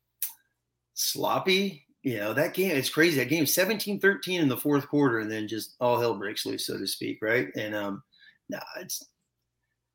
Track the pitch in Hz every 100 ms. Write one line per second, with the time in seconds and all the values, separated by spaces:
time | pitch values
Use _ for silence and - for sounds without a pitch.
0 | _ _ - - _ _ _ _ _ -
1 | - - 98 120 190 190 196 151 _ _
2 | 135 113 104 123 165 - 190 143 127 -
3 | 170 143 127 165 139 - 185 214 202 190
4 | 196 196 175 180 143 120 147 143 139 147
5 | 143 113 107 110 107 110 - - 123 120
6 | 120 101 101 107 - 110 - - 98 -
7 | - - 107 120 - - 107 107 101 98
8 | - _ - _ - 170 - - 185 -
9 | - _ _ _ _ _ _ _ _